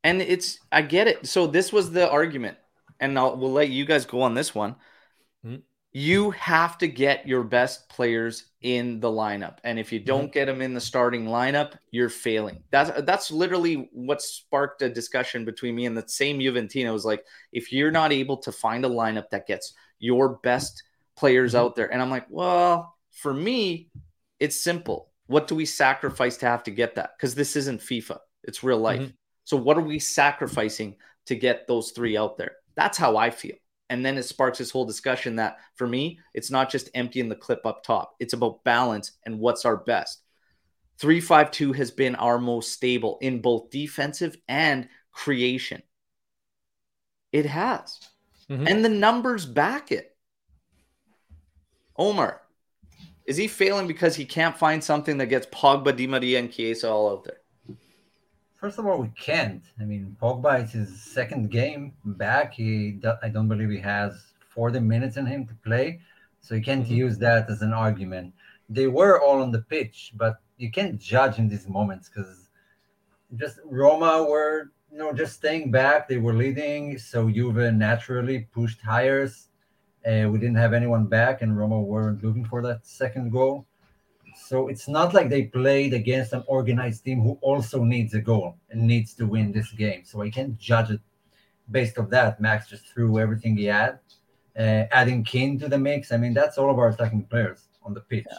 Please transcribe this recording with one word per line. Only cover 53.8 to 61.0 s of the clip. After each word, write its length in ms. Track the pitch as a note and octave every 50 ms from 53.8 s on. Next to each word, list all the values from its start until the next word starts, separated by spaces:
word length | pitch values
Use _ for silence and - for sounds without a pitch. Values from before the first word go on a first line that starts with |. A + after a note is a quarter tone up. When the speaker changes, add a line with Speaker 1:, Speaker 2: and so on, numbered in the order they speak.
| F#3+
Speaker 1:
because 280 | F3 D#3 - F3 E3 D#3+
he 100 | D#3+ C#3
can't 320 | - - E3 D#3+ E3 E3
find 260 | - E3 D#3 D#3 D#3 D3+
something 340 | - D3+ D3 C#3+ - D3
that 100 | C#3 C3
gets 180 | A2+ C3+ B2+ -
Pogba, 480 | - - - - C#3 C#3 C#3+ C3+ C#3+ C3
Di 120 | B2 B2+
Maria, 320 | C3 C3+ B2+ B2+ B2+ B2+ B2
and 120 | A#2+ A#2+
Chiesa 380 | - - A#2 A2+ A2+ A2+ - A2+
all 200 | A2 G#2+ G#2+ G#2
out 120 | G2+ F#2+ -
there? 140 | - - - _ _ _ _ _ - - - _ _ _ _ _ _ _ _ _ _ _ _ _ _ _
Speaker 3:
First 240 | _ - G3+ G3 -
of 60 | A3
all, 160 | G3+ F#3 D3
we 80 | B2 A2+
can't. 540 | A2+ - - - D3+ E3 C3 G#2+ F#2 E2+ _ _ _ A2+
I 40 | G#2+
mean, 320 | G#2 G#2 G2+ G2 G2 G2+ -
Pogba 420 | A2+ A#2+ B2+ B2 B2 C#3+ C3+ B2+ A#2+
is 80 | A2
his 300 | - A2+ G#2 F#2+ F#2 F#2+